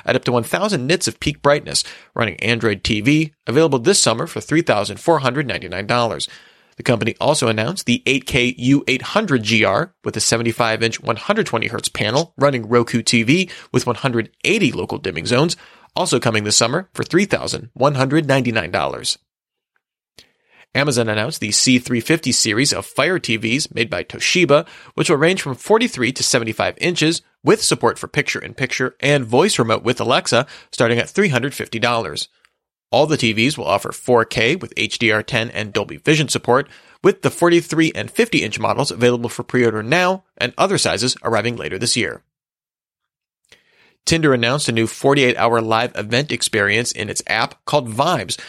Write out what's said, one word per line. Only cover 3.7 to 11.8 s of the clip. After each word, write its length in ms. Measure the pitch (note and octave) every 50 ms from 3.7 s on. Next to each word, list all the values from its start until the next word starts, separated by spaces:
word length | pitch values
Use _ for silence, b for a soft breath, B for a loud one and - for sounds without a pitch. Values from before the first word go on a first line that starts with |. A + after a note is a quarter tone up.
| C#3 B2+
this 220 | A#2 D3+ G3 -
summer 260 | - C3 A2+ A#2 D3+
for 140 | E3 - A2+
three 220 | - - D3 D#3+ E3+
thousand 360 | - A#2 G#2 G2+ F#2+ G2+ G2
four 200 | - - E3+ D3+
hundred 280 | C3+ B2+ A#2+ C#3 D#3
ninety-nine 400 | B2 F#2+ E2+ - F2 F2+ F2+ G#2
dollars. 400 | G2+ A#2+ B2 A#2+ A2+ F#2 C#2+ - B B B B B B B B B B -
The 40 | -
company 320 | - B2 A2 G#2+ A2+ G#2+ -
also 280 | - B2+ D#3 D3+ - A#2
announced 360 | A2 G#2+ A2 B2+ F#3 G3 -
the 180 | - A#2+ A#2+ -
eight 180 | - C3 C#3 -
K 300 | - - C3 A#2+ B2 A#2+
U 260 | - B2 B2+ C#3 C#3+ - -
eight 140 | B2+ B2+ -
hundred 400 | - - G3+ A3+ F#3+ C#3+ B2 G#2+
G 200 | G#2 A2+ A2 G#2+
R 320 | F#2+ F#2+ B2+ E3 F#3+ _ _ -
with 120 | G#2+ G2+
a 40 | A2
seventy-five 640 | - - - A2+ A#2 A#2 A2+ - A#2+ A2+ A2 A2 A2+
inch 200 | A2+ A2 - -
one 140 | G#2+ A#2
hundred 280 | A2 - - G#3 A3 F#3+
twenty 220 | - - A2+ G#2+
hertz 240 | G2 A#2 G#2+